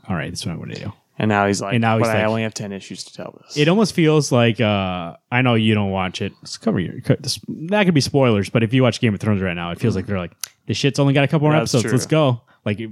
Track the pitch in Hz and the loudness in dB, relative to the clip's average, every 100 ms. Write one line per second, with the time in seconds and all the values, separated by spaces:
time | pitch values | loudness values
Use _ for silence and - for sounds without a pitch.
0 | - 185 - - 92 80 69 50 101 - | -6 -6 -6 -8 -8 -8 -10 -10 -12 -14
1 | _ - 107 104 101 92 98 120 113 113 | _ -4 0 2 2 0 0 0 2 2
2 | 113 107 107 113 113 - 104 98 - 95 | 2 2 0 0 -4 -6 -8 -10 -12 -14
3 | - - - - - 147 151 202 196 - | -14 -14 -16 -16 -12 -4 0 0 0 0
4 | 156 156 135 123 117 107 107 101 92 90 | 2 2 2 2 2 2 0 0 -2 -6
5 | 85 - _ 123 127 113 110 104 98 95 | -10 -14 _ 0 2 2 2 2 0 -2
6 | 92 - 98 - - - 226 143 90 - | -4 -6 -8 -10 -16 -8 -2 -2 -4 -4
7 | - - 135 - - 117 165 208 185 151 | -2 0 -2 -10 -10 -10 -2 2 4 2
8 | - 139 127 104 95 117 110 131 123 - | 2 2 4 2 0 0 2 4 2 2
9 | 113 98 107 101 95 87 85 87 117 95 | 0 0 0 0 -2 -4 -6 -2 0 0
10 | 95 98 85 - - _ - 110 143 135 | -2 -4 -6 -10 -14 _ -8 -2 0 2
11 | 139 139 139 160 151 156 113 131 110 120 | 2 4 2 2 2 2 2 0 2 0
12 | - 156 139 120 - _ 110 104 110 | 2 2 2 0 -6 _ -4 -4 -6